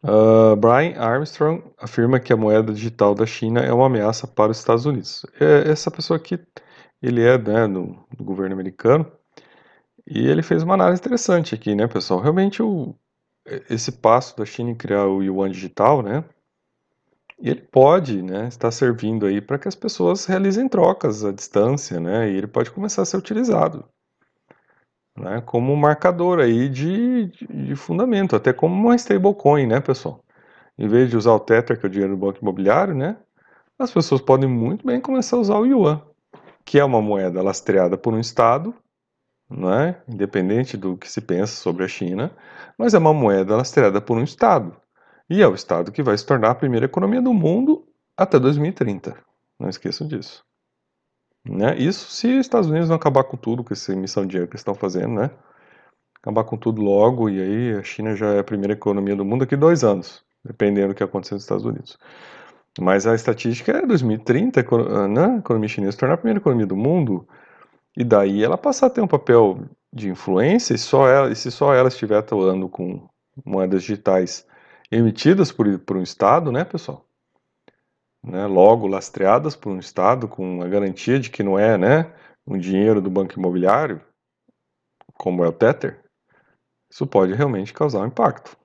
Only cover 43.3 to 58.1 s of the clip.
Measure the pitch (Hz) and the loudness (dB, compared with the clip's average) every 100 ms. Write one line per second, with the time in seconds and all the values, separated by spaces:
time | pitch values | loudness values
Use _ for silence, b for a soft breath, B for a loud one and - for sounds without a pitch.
43.3 | 98 95 110 131 - 110 98 - 113 127 | 2 2 0 0 2 2 0 -2 -4 -4
44.3 | - 226 170 90 - _ b b b _ | 0 2 2 -2 -14 _ b b b _
45.3 | 180 170 90 - 85 85 110 135 104 - | 4 4 4 -4 -4 -2 -4 0 -2 0
46.3 | 135 110 120 139 117 131 - 196 247 254 | 2 2 2 0 0 -2 -2 -2 0 0
47.3 | 220 156 196 277 311 _ _ _ - 185 | 2 2 0 0 0 _ _ _ -4 2
48.3 | 147 127 147 151 190 120 95 - - _ | 4 2 0 -4 -2 -4 -4 -10 -18 _
49.3 | _ _ _ - 92 - - 156 123 - | _ _ _ -10 -8 -10 -8 -8 -10 -12
50.3 | - _ _ _ _ _ _ _ _ _ | -20 _ _ _ _ _ _ _ _ _
51.3 | _ - 95 110 - 135 196 - - 233 | _ -10 -2 -2 0 -2 -4 -10 -6 -2
52.3 | 262 254 233 170 156 165 160 156 135 131 | 0 0 0 0 0 0 0 2 2 0
53.3 | 127 - 120 113 101 - 95 95 - 98 | -6 -6 -6 -6 -10 -6 -6 -4 -4 -4
54.3 | 92 87 107 - 98 98 90 104 110 131 | -4 -6 -8 -10 -6 -4 -4 -4 -4 -4
55.3 | - b b b b b b _ _ - | -6 b b b b b b _ _ -4
56.3 | 107 110 113 117 110 101 101 110 123 110 | -2 -2 -4 -4 -2 2 4 4 4 -2
57.3 | 95 95 107 120 107 95 - 110 | -2 -4 -4 -4 -6 -8 -10 -6